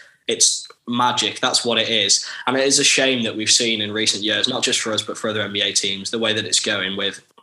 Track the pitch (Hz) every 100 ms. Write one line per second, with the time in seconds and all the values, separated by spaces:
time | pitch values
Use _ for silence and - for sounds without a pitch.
0 | - _ - 113 - - - - - 120
1 | 123 120 104 92 131 127 120 113 104 110
2 | 98 - - - - 131 135 139 139 -
3 | 135 131 113 107 110 - 117 110 104 107
4 | 110 107 104 104 104 127 131 120 113 107
5 | - 101 113 107 101 101 101 98 101 98
6 | 98 117 110 107 101 - - 104 92 98
7 | 98 92 - _